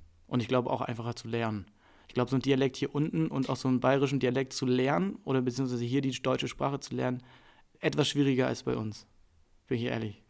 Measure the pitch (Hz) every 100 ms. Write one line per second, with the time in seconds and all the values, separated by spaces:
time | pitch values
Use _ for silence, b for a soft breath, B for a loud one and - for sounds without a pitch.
0 | - - - 127 110 127 120 117 127 113
1 | 117 117 117 117 113 104 - b b b
2 | b 127 123 135 135 135 135 - 139 143
3 | 151 160 160 139 131 131 135 127 131 139
4 | 135 135 127 127 131 - 131 123 131 165
5 | 196 - - 131 127 123 131 120 120 135
6 | 135 127 131 131 131 - 139 139 - 123
7 | 127 127 b b b b b _ 160 147
8 | 139 143 139 127 127 120 127 120 107 104
9 | - _ _ _ _ _ _ 120 120 117
10 | 104 -